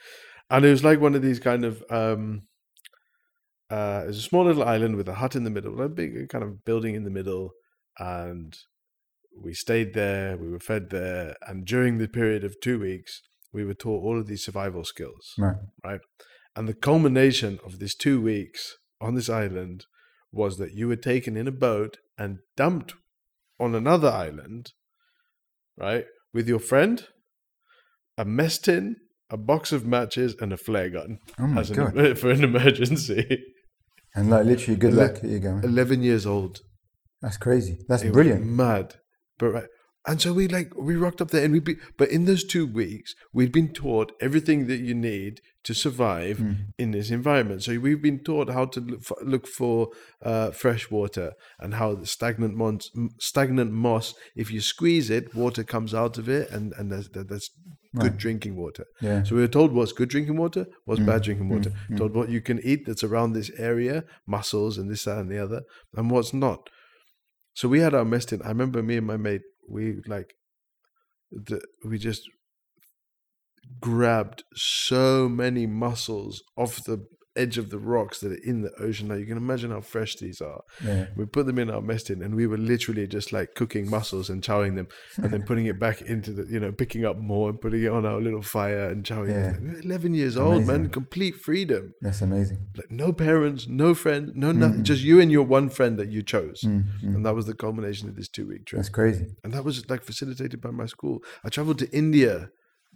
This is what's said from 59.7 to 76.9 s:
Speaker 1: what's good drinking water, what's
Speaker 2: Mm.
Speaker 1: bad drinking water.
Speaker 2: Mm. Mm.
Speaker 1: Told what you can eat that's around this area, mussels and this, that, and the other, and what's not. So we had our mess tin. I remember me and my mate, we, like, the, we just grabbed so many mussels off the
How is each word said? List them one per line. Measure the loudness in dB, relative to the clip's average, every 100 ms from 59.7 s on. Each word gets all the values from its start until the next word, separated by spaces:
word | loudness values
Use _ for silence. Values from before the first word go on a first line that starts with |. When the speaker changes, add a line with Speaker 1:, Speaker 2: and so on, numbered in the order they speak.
Speaker 1:
what's | 4 0
good | 0 -2
drinking | 0 -2 -2
water, | -2 -4 -8 -10 -4
what's | 2
Speaker 2:
Mm. | 2
Speaker 1:
bad | 2
drinking | 0 -2 0
water. | 0 -2
Speaker 2:
Mm. | -4 -6 -2
Mm. |
Speaker 1:
Told | 0 0
what | -2
you | -2
can | -2 -2
eat | 0 -2 -2
that's | -4
around | 0 2 2
this | 0 -4 -4
area, | -2 0 0 -2 -6 -12 -6
mussels | -4 -2 -2 -2 -4
and | -6
this, | -6 -4
that, | -4
and | -4
the | -6
other, | -6 -8 -10 -20 _ -4
and | 2
what's | 2 0
not. | 0 -2 -2 -10 _ _ _ _ _ _ _ _ -4
So | 2
we | 4
had | 6 4
our | 2
mess | 0 -2
tin. | -6
I | -4
remember | -2 -2 -2
me | -2 -2
and | -2
my | -2
mate, | -2 -4 -6 _ -12
we, | -6 -6 -6 -8
like, | -10 -10 _ _ _ _ _ _ _ _ _ _
the, | -14 -10 -10 -10 _
we | -8 -6
just | -4 -6 -10 _ _ _ _ _ _ _ _ _ _ _ _ _ -20 -8
grabbed | -2 2 4 2 -2 -10 -16
so | -6 -4 -2 0 4 4 4 2
many | 0 0 0 -2
mussels | -2 -2 -4 -6 -8 -8 -12 -10 -6
off | -4 -4
the | -6